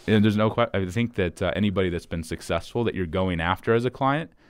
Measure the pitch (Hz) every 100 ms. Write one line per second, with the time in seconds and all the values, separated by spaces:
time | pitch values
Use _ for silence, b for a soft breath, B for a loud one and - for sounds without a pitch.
0 | - 107 107 104 110 120 117 101 92 92
1 | 117 - 90 - 90 92 104 95 92 85
2 | - 85 76 80 - 85 - 120 113 92
3 | 87 92 92 82 85 95 - 117 123 -
4 | 135 147 165 _